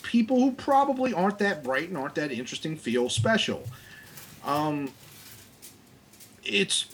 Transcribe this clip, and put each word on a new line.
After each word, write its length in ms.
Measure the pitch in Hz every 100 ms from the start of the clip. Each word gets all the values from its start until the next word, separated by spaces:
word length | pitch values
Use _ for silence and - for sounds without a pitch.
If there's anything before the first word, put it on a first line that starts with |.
people 340 | - 233 226 254
who 140 | 269
probably 600 | 254 - 269 277 262 254
aren't 280 | 175 196 208
that 240 | 202 160
bright 240 | 127 131 170
and 100 | 165
aren't 160 | 143
that 160 | 160 147
interesting 460 | 120 123 131 160 156
feel 320 | 123 120 120
special. 580 | - 214 220 - 92 - - - - - - - -
Um, 480 | - 147 151 147 135 - - - - - - - - - - - - - - -
it's 420 | - 202 185 - -